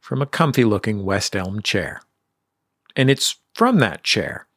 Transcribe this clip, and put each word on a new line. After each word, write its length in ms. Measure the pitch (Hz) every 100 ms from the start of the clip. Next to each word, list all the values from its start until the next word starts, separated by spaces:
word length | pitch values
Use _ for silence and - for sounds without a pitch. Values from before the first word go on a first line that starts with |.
from 220 | - 131
a 40 | 139
comfy-looking 760 | - 165 135 120 104 113 104
West 300 | 95 98 -
Elm 260 | 101 92 101
chair. 400 | - 101 76 - _ _ _ _ _ _ _ _ _
And 160 | - 131
it's 280 | 135 - - _ -
from 240 | 233 233
that 240 | 117 76
chair 420 | - - 85 85 -